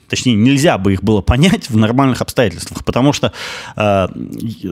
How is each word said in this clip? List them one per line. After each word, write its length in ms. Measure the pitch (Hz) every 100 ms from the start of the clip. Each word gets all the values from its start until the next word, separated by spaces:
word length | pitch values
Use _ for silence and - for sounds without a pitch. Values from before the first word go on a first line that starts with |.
| -
точнее, 260 | - 127
нельзя 460 | 104 123 139 160 110
бы 140 | 98
их 100 | 95
было 180 | 101 104
понять 480 | - 123 185 226 -
в 80 | 110
нормальных 440 | 110 127 135 117
обстоятельствах, 640 | - - 107 82 - -
потому 300 | - 123 143
что, 180 | 131 117 - - - - -
э, 320 | 104 98 92 - - - 113 104 90